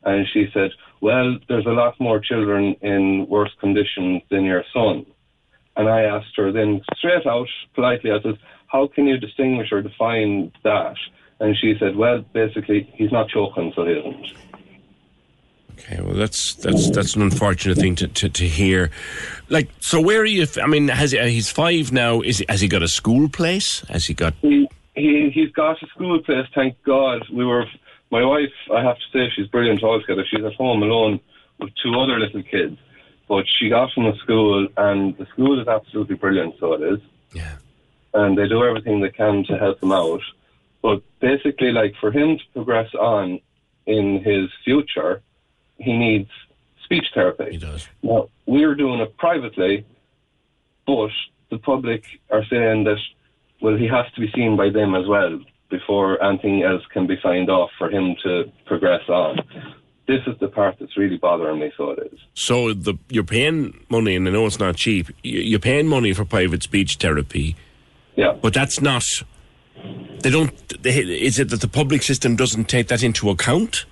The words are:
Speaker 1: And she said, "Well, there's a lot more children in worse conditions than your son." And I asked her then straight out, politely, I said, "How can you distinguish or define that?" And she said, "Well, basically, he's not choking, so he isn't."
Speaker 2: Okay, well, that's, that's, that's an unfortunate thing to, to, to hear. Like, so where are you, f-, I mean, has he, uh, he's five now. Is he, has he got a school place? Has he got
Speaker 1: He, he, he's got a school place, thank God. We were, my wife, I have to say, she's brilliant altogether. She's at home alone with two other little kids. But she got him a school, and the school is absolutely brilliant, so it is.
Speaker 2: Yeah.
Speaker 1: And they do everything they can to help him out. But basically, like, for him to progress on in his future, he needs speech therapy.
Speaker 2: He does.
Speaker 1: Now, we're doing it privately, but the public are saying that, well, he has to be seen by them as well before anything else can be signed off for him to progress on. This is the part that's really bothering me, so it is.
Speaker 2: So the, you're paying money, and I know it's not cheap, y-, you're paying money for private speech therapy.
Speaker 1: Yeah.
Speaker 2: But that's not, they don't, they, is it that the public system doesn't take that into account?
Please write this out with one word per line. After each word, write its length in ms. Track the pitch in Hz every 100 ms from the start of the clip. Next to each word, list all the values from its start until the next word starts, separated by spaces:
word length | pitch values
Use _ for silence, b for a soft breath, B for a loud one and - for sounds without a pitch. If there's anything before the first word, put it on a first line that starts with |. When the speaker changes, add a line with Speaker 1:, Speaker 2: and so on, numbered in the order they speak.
Speaker 1:
And 240 | - 98 98
she 160 | - 101
said, 200 | - 95 - b b
"Well, 360 | 104 127 127 123 _
there's 200 | 120 110
a 100 | 117
lot 160 | 120 -
more 200 | 123 110
children 560 | 104 120 104 101 101 95
in 460 | 104 98 95 95 95
worse 260 | 104 104 -
conditions 640 | 101 101 101 - 90 90 -
than 120 | 98 95
your 180 | 92 87
son." 320 | 127 113 78 - _ _ _ _ _ _ -
And 100 | 110
I 140 | 113
asked 340 | 107 104 107 -
her 160 | 98
then 300 | 107 107 101 - -
straight 300 | 170 175 143
out, 200 | 120 127 - - -
politely, 360 | 127 123 113
I 80 | 107
said, 160 | 110 107 b b b
"How 220 | 135 143
can 180 | - 143
you 140 | 131
distinguish 520 | 107 - 131 127 107
or 120 | 104
define 680 | 98 - 117 113 107 101 85 -
that?" 320 | 107 104 - - - b b b
And 160 | 110 104
she 200 | 113 107
said, 180 | 101 98
"Well, 300 | 117 120 107
basically, 560 | 113 110 107 104 104 101 -
he's 160 | 107
not 180 | 117 110
choking, 420 | 110 101 - 85 -
so 100 | 85
he 80 |
isn't." 400 | 80 76 - - - - - - - _ _ _ _ _ _ _ _ _
Speaker 2:
Okay, 260 | - - 92
well, 120 | 90
that's, 400 | 95 107 - - -
that's, 360 | - - 82
that's 240 | - 98 -
an 80 |
unfortunate 520 | 101 87 104 87 98 92
thing 200 | 185 90
to, 120 | 87
to, 220 | - 98
to 180 | - 87
hear. 440 | 78 98 92 87 B B B B B -
Like, 200 | 160 - -
so 200 | - 165
where 220 | 165 214
are 40 | 214
you, 180 | 202
f-, 160 | 151 -
I 80 | 143
mean, 220 | 151 147
has 220 | 127 147
he, 60 | 127
uh, 80 | 120
he's 240 | 117 104
five 420 | - 165 170 143
now. 300 | 127 120 117
Is 160 | 95 107
he, 80 | -
has 120 | 98
he 60 | 95
got 160 | 95
a 40 | 82
school 400 | - - 120 151
place? 540 | - 165 185 - - -
Has 160 | - -
he 80 |
got 220 | - - -
Speaker 1:
He, 260 | 147 143 139 - _
he, 380 | - 147 147 147
he's 160 | 139 151
got 300 | - 156 160
a 60 | 156
school 320 | - 185 170
place, 240 | 156 135 131
thank 220 | - 131 127
God. 420 | - 135 135 120 -
We 120 | 123 123
were, 200 | 120 117 - b b _
my 120 | 117
wife, 300 | 127 147 143 - -
I 120 | 110
have 140 | 123 120
to 60 | -
say, 200 | 131 123 -
she's 120 | 101
brilliant 340 | 120 117 104
altogether. 420 | 110 110 107 92 92
She's 160 | 110 107
at 80 |
home 300 | 104 131 113
alone 360 | 104 113 110 98 _ b b _
with 140 | 98 -
two 180 | 127 120
other 200 | 131 117
little 240 | 110 104
kids. 340 | 92 98 - 160 _ b b b _
But 180 | 98 98
she 220 | - 110
got 200 | 113 131 -
him 80 | 113
a 100 | 107
school, 500 | - 113 107 101 98 -
and 400 | 101 101 98 -
the 80 | 95
school 260 | - 131 139
is 80 | 117
absolutely 480 | 110 - 110 104 95
brilliant, 400 | 98 95 82 80
so 140 | 85
it 80 | 78 78
is. 60 | 101 - _ _
Speaker 2:
Yeah. 220 | 85 80 73 _ _ _ _ _
Speaker 1:
And 240 | 107 101 98
they 100 | 101
do 160 | 113
everything 360 | 123 113 107 104
they 100 | 98
can 360 | - 107 101 92
to 120 | 98
help 240 | 101 98
him 120 | 95
out. 280 | 95 82 82 - - _ _ _ _
But 180 | 113 101 - _
basically, 500 | 123 139 147 139 127
like, 240 | 117 107 101
for 120 | 107
him 260 | 123 151 156
to 60 | -
progress 400 | - 117 117 113
on 460 | - 117 107 92 90 _ _ _ _ -
in 340 | 110 101 98
his 260 | 98 101 95 -
future, 600 | - 139 143 - - - _ _ _ _ _ _
he 200 | 120 117
needs 320 | 117 107 101 - - _ _ _
speech 220 | - 175 - -
therapy. 380 | 90 - -
Speaker 2:
He 40 | 85
does. 300 | 82 76 - _
Speaker 1:
Now, 260 | 120 113 - _ -
we're 300 | 131 151 143
doing 240 | 139 120
it 180 | 110 -
privately, 680 | 170 170 120 101 92 101 110 _ _ _ _ _ _ _ _ _ -
but 240 | 135 107 - - _ _
the 80 | 110
public 460 | 123 135 123 113 - - _
are 160 | 110 107
saying 320 | 123 113 110
that, 160 | 107 104 - _ _ _ _ _
well, 140 | 110 107
he 120 | 117
has 180 | 127 120
to 80 | -
be 100 | 110 127
seen 200 | 117 107
by 140 | 98
them 240 | 104 104
as 140 | 95 92
well 320 | 104 92 82 - _ _
before 500 | 90 - 101 95 95
anything 380 | 98 98 104 98
else 220 | 92 92 -
can 140 | - 92
be 100 | 92
signed 260 | 95 90 90
off 220 | 92 87 -
for 100 | 85
him 260 | 98 92 85
to 300 | 98 90 - _ -
progress 340 | 87 92 87 -
on. 300 | 90 82 80 - B B B B _ -
This 160 | 135 131
is 100 | 120
the 100 | 98
part 260 | - 101 92
that's 160 | - -
really 200 | 98 87
bothering 420 | 90 87 80 78
me, 120 | 76 -
so 140 | 71
it 200 | 69 -
is. 60 | - _ -
Speaker 2:
So 380 | - 123 120
the, 200 | 101 95 87 _
you're 140 | 117
paying 600 | 87 110 143 160 143 - -
money, 260 | 113 110 92
and 120 | 92
I 40 |
know 140 | 98 110
it's 140 | -
not 160 | 98 85
cheap, 320 | - 104 80
y-, 80 | -
you're 360 | - 101 104 107
paying 280 | 131 139 156
money 260 | 143 117
for 120 | 92 101
private 360 | 107 90 80
speech 360 | - 101 92 -
therapy. 580 | 92 73 69 - 76 82 b b b _ _ -
Speaker 1:
Yeah. 180 | -
Speaker 2:
But 200 | - 113
that's 280 | 120 135 -
not, 220 | 143 127 - - - - - _ _ - - - - -
they 100 | -
don't, 540 | 156 156 - - -
they, 160 | 127 131
is 400 | 92 87 127 113
it 100 | 131
that 120 | 113
the 60 | 104
public 360 | - 147 143
system 320 | - 135 131 117
doesn't 300 | 127 107 110
take 240 | 127 117
that 120 | 120
into 300 | 120 110 104
account? 540 | 95 - 143 220 - -